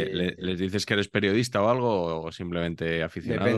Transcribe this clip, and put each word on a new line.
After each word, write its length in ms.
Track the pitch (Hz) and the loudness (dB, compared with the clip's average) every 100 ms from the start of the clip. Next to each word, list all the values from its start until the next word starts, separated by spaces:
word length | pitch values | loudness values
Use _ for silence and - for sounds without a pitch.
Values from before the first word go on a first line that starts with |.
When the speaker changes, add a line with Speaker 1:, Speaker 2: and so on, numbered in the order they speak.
Speaker 1:
Y 100 | 80 | 0
Speaker 2:
le, 220 | 92 92 - | 0 -2 -2
¿les 220 | 90 90 | -4 -2
dices 260 | 92 98 - | 0 -2 0
que 80 | |
eres 140 | 104 98 | 0 2
periodista 560 | 104 101 110 123 107 | 0 2 2 2 2
o 40 | 107 | 2
algo, 540 | 127 120 98 85 80 82 | 2 2 0 0 -2 -6
o 60 | |
simplemente 680 | - 87 85 85 80 82 82 | -8 -4 -2 -2 -2 -2 0
aficionado? 460 | 80 - - 110 98 | -2 -4 -4 0 2